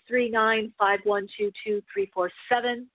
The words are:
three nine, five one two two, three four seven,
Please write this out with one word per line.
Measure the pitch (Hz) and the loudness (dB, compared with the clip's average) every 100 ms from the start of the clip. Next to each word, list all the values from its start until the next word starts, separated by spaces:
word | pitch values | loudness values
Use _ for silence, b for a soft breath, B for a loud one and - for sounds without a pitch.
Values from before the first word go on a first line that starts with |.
| - | -2
three | 247 240 | 0 2
nine, | 226 220 220 220 - | 2 2 2 -2 0
five | 196 202 | 2 2
one | 208 202 196 - | 2 0 -2 -4
two | 208 - 220 | -4 -4 -4
two, | 208 - | -4 -4
three | 202 196 | -4 -4
four | 185 180 - - | -2 -4 -4 -2
seven, | 240 240 240 254 | 0 0 -4 -8